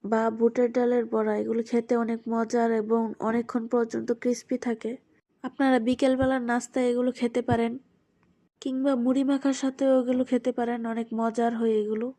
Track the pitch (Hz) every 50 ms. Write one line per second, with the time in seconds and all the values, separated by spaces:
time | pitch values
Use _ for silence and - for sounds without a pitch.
0 | _ 202 220 220 226 226 220 220 226 233 233 247 247 240 233 247 247 240 247 247
1 | 233 226 226 220 220 214 214 214 214 220 226 226 226 226 - 233 233 233 254 233
2 | 233 220 233 226 226 233 226 226 226 226 - 240 233 233 226 220 214 214 226 233
3 | 226 220 214 - - 220 220 233 233 233 - 247 226 233 - 240 233 233 - 226
4 | 226 - 240 233 - 247 247 233 - _ 262 247 - 247 233 220 - 220 240 -
5 | _ _ _ _ _ _ _ _ - 254 - _ 277 269 262 240 220 233 254 247
6 | - 262 262 254 269 262 262 262 240 233 240 247 240 - _ 262 247 247 240 240
7 | 247 254 247 - 247 240 233 254 240 240 240 226 233 233 233 269 _ _ _ _
8 | _ _ _ _ _ _ _ _ _ _ _ _ - 269 262 262 262 277 277 240
9 | 233 254 262 277 277 262 285 269 269 277 269 262 - 269 262 - 277 269 262 262
10 | 247 247 262 254 254 - 254 247 240 262 247 254 240 233 240 240 233 233 226 226
11 | 233 226 233 220 226 226 220 233 233 233 233 226 233 226 220 214 214 208 220 214
12 | 226 247 262